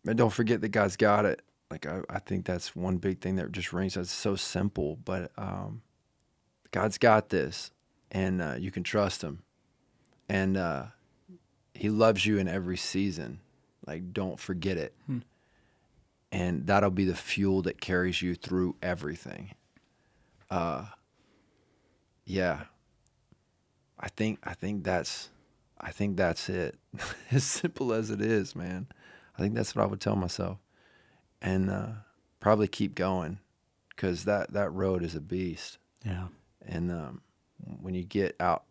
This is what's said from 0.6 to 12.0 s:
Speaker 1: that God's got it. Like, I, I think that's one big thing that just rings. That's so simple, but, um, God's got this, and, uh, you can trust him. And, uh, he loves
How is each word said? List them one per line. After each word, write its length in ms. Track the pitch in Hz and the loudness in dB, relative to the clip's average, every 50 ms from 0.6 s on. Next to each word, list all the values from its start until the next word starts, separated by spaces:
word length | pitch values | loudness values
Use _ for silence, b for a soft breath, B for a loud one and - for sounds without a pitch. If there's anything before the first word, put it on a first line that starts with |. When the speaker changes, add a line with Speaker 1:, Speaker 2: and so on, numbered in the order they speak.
Speaker 1:
that 80 | 104 104 | 2 2
God's 260 | 98 110 101 98 95 | 4 4 4 4 4
got 300 | - 107 104 104 104 104 | 6 6 6 8 6 6
it. 160 | 95 69 - _ _ _ _ _ _ | 4 2 0 _ _ _ _ _ _
Like, 160 | - - - | -12 -8 -6
I, 160 | 73 85 95 - - | -6 -6 -6 -6 -6
I 100 | 87 92 | -8 -8
think 260 | - - 95 92 90 | -4 -2 -4 -2 0
that's 300 | - 90 87 - - - | -2 -2 -2 -4 -8 -6
one 220 | 87 87 95 95 | -4 -2 0 0
big 220 | 87 85 98 92 - | 2 0 -2 -2 0
thing 160 | - 95 95 | -2 -2 -2
that 140 | 95 82 - | -2 -2 -4
just 220 | 90 98 85 - - | -6 -6 -6 -4 -2
rings. 220 | 90 95 95 - | -2 -2 0 -2
That's 160 | 95 87 87 | -4 -4 -4
so 240 | - - - 104 98 | -6 -2 0 0 0
simple, 640 | 92 - - - 92 98 101 - 95 76 73 80 - - | 0 -4 -4 -2 0 0 0 0 -2 -2 -2 -4 -6 -6
but, 280 | - 92 92 87 - _ | -6 -4 -4 -6 -8 _
um, 440 | - 95 92 95 95 95 101 107 113 _ _ _ _ _ _ _ _ _ _ _ _ _ _ _ _ _ - | -10 -8 -6 -6 -6 -8 -10 -10 -12 _ _ _ _ _ _ _ _ _ _ _ _ _ _ _ _ _ -4
God's 260 | - - 101 110 98 | 0 0 0 0 2
got 320 | - - 117 107 107 - - | 6 8 8 8 8 6 2
this, 420 | 95 87 69 73 - - - - _ _ _ _ _ _ _ _ | 0 0 0 0 -4 -10 -12 -12 _ _ _ _ _ _ _ _
and, 300 | - 95 95 92 95 90 | -2 0 0 2 0 0
uh, 140 | 85 76 64 | 0 -2 -4
you 140 | 62 90 95 | -4 -6 -4
can 120 | - 95 87 | -4 -4 -6
trust 380 | - - 107 101 95 - - | 0 2 2 2 2 0 -4
him. 200 | - 78 71 87 - _ _ _ _ _ _ _ _ _ _ _ _ _ _ _ _ - | -6 -8 -8 -10 -16 _ _ _ _ _ _ _ _ _ _ _ _ _ _ _ _ -2
And, 260 | 101 95 95 95 95 | 0 2 2 2 2
uh, 300 | 95 90 85 73 67 62 110 - _ _ _ _ _ _ - 180 - _ _ _ _ _ _ _ | 0 0 -2 -2 -4 -6 -10 -16 _ _ _ _ _ _ -20 -20 -20 _ _ _ _ _ _ _
he 160 | - - 104 | -2 0 0
loves 360 | 107 107 | 4 6